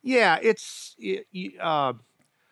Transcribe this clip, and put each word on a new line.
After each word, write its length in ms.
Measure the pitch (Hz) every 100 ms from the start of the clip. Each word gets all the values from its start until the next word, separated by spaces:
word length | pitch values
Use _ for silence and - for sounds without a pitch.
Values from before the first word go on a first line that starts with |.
Yeah, 380 | 247 254 202 165
it's, 540 | 226 220 - - - _
y-, 260 | 214 190 -
y-, 180 | 185 180 -
uh, 320 | 175 151 135 117 _ _ _ _ _